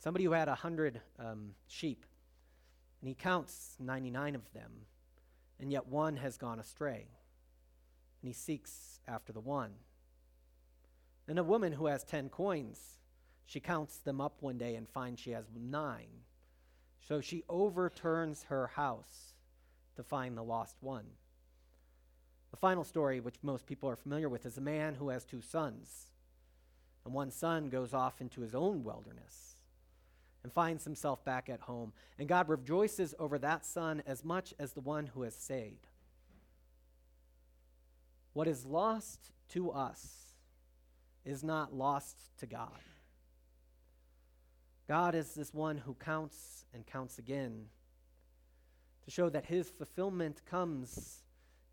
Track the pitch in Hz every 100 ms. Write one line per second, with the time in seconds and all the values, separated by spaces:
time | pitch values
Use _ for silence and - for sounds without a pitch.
0 | 156 180 185 165 151 123 165 165 156 117
1 | - - 117 110 104 98 - - 160 120
2 | - - _ _ - - - _ - _
3 | 131 131 185 180 151 - - - 127 131
4 | 127 123 147 139 110 113 113 110 107 -
5 | _ - - - - - 139 139 127 143
6 | 156 143 135 120 123 113 - - 147 120
7 | - - - - - - - _ _ _
8 | - - 127 123 - 151 - - - -
9 | - 117 - 110 117 143 113 104 - -
10 | - _ _ - _ _ _ _ - -
11 | - - - 160 165 220 190 143 156 139
12 | - 156 135 - 196 170 120 117 - -
13 | - - - - - 147 - 170 151 -
14 | - 135 143 - 139 123 120 113 110 139
15 | 123 120 - 117 107 113 120 147 151 113
16 | 113 117 120 - - _ - - - _
17 | - 151 127 170 - 170 208 175 180 -
18 | 170 165 165 147 - 135 123 - 143 113
19 | - - - - - - - _ - -
20 | 127 143 127 117 113 117 113 - 131 131
21 | 107 107 _ _ - - - - - -
22 | - - - - - - 190 185 156 165
23 | 143 131 120 - 143 131 - 139 139 117
24 | 139 147 151 123 127 117 139 156 156 135
25 | 143 127 - 127 - 165 151 113 - -
26 | - - - - - - - - - -
27 | 120 131 139 - 165 165 147 127 123 131
28 | 127 - 127 - 113 123 180 190 110 107
29 | - 117 - - - - - - - -
30 | - - - - 123 175 165 160 151 151
31 | 151 131 - 127 - 120 - 123 113 -
32 | - - 147 180 160 156 127 170 214 208
33 | 170 - 156 143 143 160 - - 165 156
34 | 139 131 160 180 185 - 143 - 135 151
35 | 143 123 120 - - 135 107 - - -
36 | - - - - - - - - - _
37 | - - - - - - - - - -
38 | - - - 143 160 143 131 156 214 220
39 | - - - - - - 175 143 127 -
40 | - - - - - - - _ _ _
41 | _ _ - 139 156 156 151 139 131 139
42 | - - - - 123 117 113 - - -
43 | - - - _ _ _ _ _ _ -
44 | _ _ _ - - - - - - 151
45 | 175 165 151 156 143 151 156 151 123 123
46 | - 156 156 - - - - 123 113 135
47 | 127 - 120 139 127 110 110 - - _
48 | _ - _ _ _ _ _ - _ -
49 | - - 175 143 - 175 170 - 143 -
50 | 196 185 160 147 - 175 180 147 127 -
51 | - - - _ - - _